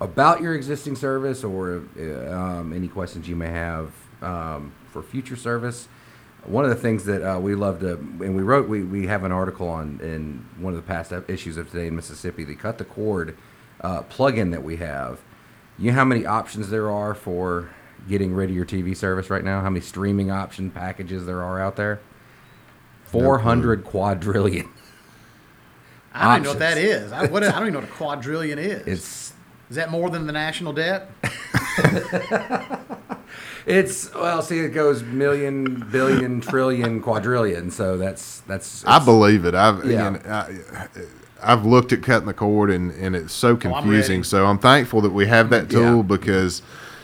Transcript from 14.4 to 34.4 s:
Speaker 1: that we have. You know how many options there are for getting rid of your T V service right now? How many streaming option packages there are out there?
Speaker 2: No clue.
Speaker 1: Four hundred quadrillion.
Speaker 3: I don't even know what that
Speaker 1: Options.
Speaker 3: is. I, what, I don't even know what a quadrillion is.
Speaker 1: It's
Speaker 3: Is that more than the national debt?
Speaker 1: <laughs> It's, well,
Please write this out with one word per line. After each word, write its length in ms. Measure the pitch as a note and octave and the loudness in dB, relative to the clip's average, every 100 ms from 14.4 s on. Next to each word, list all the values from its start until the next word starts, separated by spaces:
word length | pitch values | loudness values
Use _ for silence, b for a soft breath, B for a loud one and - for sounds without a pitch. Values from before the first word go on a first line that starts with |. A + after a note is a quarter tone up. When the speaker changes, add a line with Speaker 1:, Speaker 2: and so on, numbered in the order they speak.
| F#2 | -2
Speaker 1:
that 100 | E2+ | -2
we 140 | C#2 E2 | -8 -8
have. 420 | E2 C#2 B1+ - - b b b b - | -8 -8 -8 -12 -18 b b b b -6
You 100 | G#2+ | 0
know 60 | B2+ | 2
how 80 | |
many 200 | C3 A#2+ | 4 2
options 460 | F#2+ A2 - G#2+ G2 | 0 -2 -4 -8 -6
there 180 | A2 G#2+ | -2 -2
are 200 | G#2 G#2 | -2 -4
for 560 | G#2 - F2 F2+ F2 E2+ B B B F#2 | -6 -6 -4 -2 -4 -6 B B B -4
getting 240 | G2 F#2+ | -2 0
rid 180 | F#2 F#2+ | -2 -2
of 40 | |
your 100 | F2+ F2 | -2 -4
T 160 | G2 | -4
V 120 | F2+ | -4
service 360 | F#2 G2 F#2 F#2 | -4 -2 -2 -2
right 120 | G2 | -4
now? 200 | F#2+ G2 | -2 -2
How 80 | F#2+ | -2
many 100 | F#2 | -4
streaming 500 | - F2+ G2 G2+ G2 | -6 -4 -2 0 0
option 400 | G2 F#2+ - F#2+ | -2 -6 -8 -10
packages 560 | F2+ F#2 F#2+ F2+ F#2 F2+ | -8 -10 -10 -10 -10 -8
there 160 | F2+ | -6
are 180 | F2+ F#2 | -6 -4
out 140 | F#2+ | -4
there? 220 | G2 G#2 G#2 | -4 -4 -4
Speaker 2:
No 1120 | - - - - - - _ - _ - - | -10 -20 -20 -20 -20 -20 _ -20 _ -20 -6
clue. 100 | A#2 | 2
Speaker 1:
Four 160 | C3 C3+ | 4 4
hundred 420 | A2+ A#2+ B2 G#2 | 4 2 4 0
quadrillion. 840 | - G2 G2+ F#2+ G2+ G2+ G2+ F2 - - - - _ - - - _ _ _ - b b _ | -2 -2 0 0 0 2 2 0 -6 -16 -20 -20 _ -20 -20 -20 _ _ _ -20 b b _
Speaker 3:
I 80 | B2+ | 0
don't 60 | G3+ | 4
even 80 | A3+ | 4
know 40 | C#3+ | 4
what 80 | C#3+ | 0
that 180 | D#3+ D#3+ | 0 2
Speaker 1:
Options. 240 | G3 D3 | 2 0
Speaker 3:
is. 100 | G#2 | -4
I, 140 | B2 F#3 | -4 0
what, 160 | F#3+ | 2
I 80 | G#3 | 2
don't 120 | E3 | 2
even 100 | A3 | -2
know 60 | D3+ | -4
what 80 | - | -6
a 40 | |
quadrillion 640 | - D3+ C#3+ B2 D#3 D#3+ D3 | -8 -6 -6 -6 -6 -4 -4
is. 260 | F3+ G3+ - | -6 -6 -6
Speaker 1:
It's 460 | F#2 - - - - - - - | -8 -8 -14 -16 -18 -20 -20 -12
Speaker 3:
Is 60 | B2+ | -8
that 140 | D#3+ | -4
more 180 | E3 F3 | -2 -2
than 160 | E3 D#3 | -4 -4
the 60 | |
national 400 | D3+ D#3 D#3 E3+ | -4 -4 -4 -6
debt? 380 | C#3+ D#3+ F#3+ - - | -4 -2 -2 -6 -8
Speaker 1:
<laughs> 1700 | - - - - - - - F3+ - F3+ - G#3+ - B3 - C4 - C4 - - - B B B B | -8 -8 -6 -4 -4 2 2 2 -2 -4 -2 -4 -2 -6 -6 -12 -12 -16 -14 -16 -16 B B B B
It's, 460 | F#3 - - - | 2 2 -2 -8
well, 260 | - E3+ E3 | -4 -2 -2